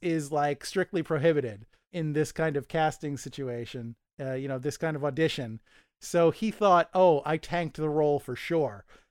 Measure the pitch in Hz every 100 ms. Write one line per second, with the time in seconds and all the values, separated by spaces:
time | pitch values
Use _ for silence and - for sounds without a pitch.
0 | 180 160 143 151 147 143 - 190 180 190
1 | 156 151 165 147 123 104 - _ _ 180
2 | 156 147 147 - 160 143 127 165 156 -
3 | 151 139 139 135 131 120 117 127 117 117
4 | _ - 135 131 135 131 143 - 165 151
5 | 143 135 160 - 120 113 _ _ _ _
6 | - 175 165 160 220 - 202 175 165 185
7 | 185 147 147 160 - 175 165 - 156 151
8 | 151 143 - 123 - 165 135 101 - -
9 | _